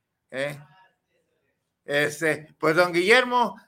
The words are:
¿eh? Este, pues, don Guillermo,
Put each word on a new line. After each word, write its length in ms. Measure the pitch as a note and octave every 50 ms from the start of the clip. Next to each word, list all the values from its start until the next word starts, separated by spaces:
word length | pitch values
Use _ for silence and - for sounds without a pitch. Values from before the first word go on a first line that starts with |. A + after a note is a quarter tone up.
| _ _ _ _ _ _
¿eh? 280 | - C3 C#3 D3 D3 C#3+ - _ _ _ _ _ _ _ _ _ _ _ _ _ _ _ _ _ _ _ _ _ _ _ _
Este, 720 | - C#3+ C#3+ D3+ D3+ D3 - E3+ D#3 D3 D3 D3+ - _ _
pues, 160 | - D#3 D#3+
don 160 | F3 F3 F3+
Guillermo, 640 | E3+ E3+ F3+ G3 A#3 B3+ B3 B3 B3 B3 A#3 G3+ - - _